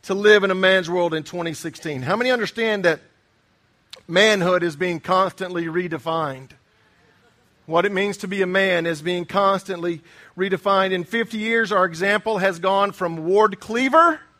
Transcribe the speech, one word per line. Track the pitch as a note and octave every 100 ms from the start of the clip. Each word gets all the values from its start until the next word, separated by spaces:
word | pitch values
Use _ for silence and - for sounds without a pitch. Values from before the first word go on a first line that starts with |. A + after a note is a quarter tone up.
to | - G3
live | G#3 G#3+
in | F#3+
a | F#3
man's | F#3 F#3+ E3+
world | F3+ F3
in | D#3+
twenty | D3+ F3 E3+
sixteen? | D3+ E3 - E3 C#3
How | B2+ G#3
many | B3
understand | B3+ G3+ - A3+ G#3 F3
that | D#3 _ _ _ _ _ _ _ _ _ - -
manhood | F3 A3 G#3 F3 F3+
is | E3+ D3
being | F3+ E3
constantly | - F#3 F#3 - F#3 F3 E3+
redefined? | E3 F3+ D#3 E3 E3 D#3 C3 C3 - _ _ _ _ _ _ _ _ _ _ -
What | D#3+ F#3+
it |
means | F#3+ G3+ G3
to | F#3+
be | G3
a | F#3
man | F#3+ F#3+ F3+ E3
is | D#3
being | D#3+ F3+ E3+
constantly | G3 G3 F#3+ F#3+ F3+ F3 E3 - - - -
redefined. | F#3+ F#3 G3+ G3 F#3+
In | F#3
fifty | F3 A#3 A3+ A3
years, | A3 A3+ A3
our | G3+ F#3
example | D#3+ G3 G#3 A3 G#3+
has | F#3+ E3+
gone | F#3 G3 G3+
from | F#3+ F3 E3 D#3+
Ward | G3 G#3+ G3+
Cleaver | - A3+ C4 D4+ E4+ D#4 -